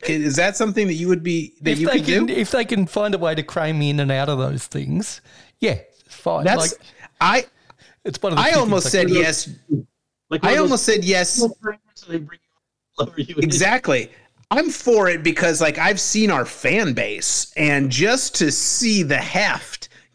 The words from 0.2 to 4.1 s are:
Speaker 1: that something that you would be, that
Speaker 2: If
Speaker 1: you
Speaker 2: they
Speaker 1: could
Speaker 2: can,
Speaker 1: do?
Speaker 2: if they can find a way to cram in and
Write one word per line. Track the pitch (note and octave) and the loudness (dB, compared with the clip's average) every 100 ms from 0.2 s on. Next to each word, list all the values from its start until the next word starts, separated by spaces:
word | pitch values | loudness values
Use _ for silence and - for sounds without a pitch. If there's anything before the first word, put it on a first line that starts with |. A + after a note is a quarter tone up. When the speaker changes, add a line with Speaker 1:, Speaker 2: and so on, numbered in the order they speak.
| D3+ C3+ | 0 2
Speaker 1:
that | F#3 G3 | 0 0
something | A3 G3+ G3+ | 0 0 0
that | |
you | D#3+ F3 | 0 0
would | F#3 | 0
be, | E3+ E3 D3+ - | 0 -4 -4 -4
that | D3+ | -2
Speaker 2:
If | D3 | 0
Speaker 1:
you | D#3+ | 2
Speaker 2:
they | - | 2
Speaker 1:
could | D3+ | 2
Speaker 2:
can, | F#3+ A#3+ | 0 2
Speaker 1:
do? | |
Speaker 2:
if | B3 G3+ | 0 0
they | C4 A3 | 0 0
can | A3 F#3 | 0 0
find | G#3 G#3 G3 | 0 -2 0
a | |
way | E3 | 0
to | D#3+ | -2
cram | D3+ F3 D#3 D#3 | -4 -4 -2 0
in | D3 C#3+ | 0 0
and | C#3 | 0